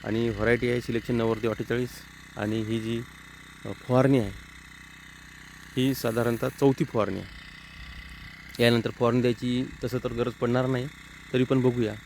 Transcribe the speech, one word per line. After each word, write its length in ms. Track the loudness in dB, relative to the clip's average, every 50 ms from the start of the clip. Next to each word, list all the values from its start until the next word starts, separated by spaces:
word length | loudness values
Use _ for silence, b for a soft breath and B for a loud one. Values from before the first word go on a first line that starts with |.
| -4
आणि 260 | -2 0 0 0 0
व्हरायटी 400 | 0 2 4 4 4 4 2 0
आहे 120 | 0 0
सिलेक्शन 340 | -2 -2 -4 -4 -2 0 0
नवरदेव 360 | 2 2 2 0 0 0 -2
अठ्ठेचाळीस. 380 | -2 -2 -2 -2 0 -2 -2 -4 -6 -14 -18 -20 -20 -20 -20 -16 -8
आणि 240 | -4 -2 -2 0 -2
ही 180 | -2 -2 -2 -4
जी, 220 | -2 -2 -4 -4 -6 -10 -16 -20 -20 -20 -20 -20 -20 -20 -20 -14 -12
अ, 60 | -12 -12 -10 -2
फवारणी 320 | 4 4 6 6 8 6 4
आहे, 300 | 4 0 -4 -10 -16 -18 -20 -20 -20 -20 -20 -20 -20 -20 -20 -20 -20 -20 -20 -20 -20 -20 -20 -20 -20 -20 -20 -20 -20 -6 -2
ही 160 | 0 2 2 0
साधारणतः 560 | 0 -2 -2 0 2 2 2 0 0 -2 -4
चौथी 340 | -2 4 4 4 4 4 -2
फवारणी 360 | -2 2 0 0 0 -2 -6
आहे. 200 | -8 -10 -14 -16 -16 -18 -18 -18 -18 -18 -18 -16 -16 -16 -16 -16 -16 -16 -16 -16 -16 -18 -18 -18 -20 -16 0 4 4
यानंतर 260 | 6 6 4 2 -2
फवारणी 320 | -2 0 2 2 4 4
द्यायची 500 | 2 2 0 0 -2 -2 -2 -2 -2 -4 -8 -8 -8
तसं 140 | -4 -4 -4 -4
तर 80 | -4
गरज 220 | -2 -2 -2 -2 -2
पडणार 320 | -2 -2 0 2 2 2
नाही, 220 | 0 0 -2 -4 -6 -10 -14 -20 -20 -20 -20 -12 -2 2
तरी 100 | 2 2
पण 180 | 4 2 4
बघूया 320 | 4 4 2 2 -2 -2 -2 -8 -12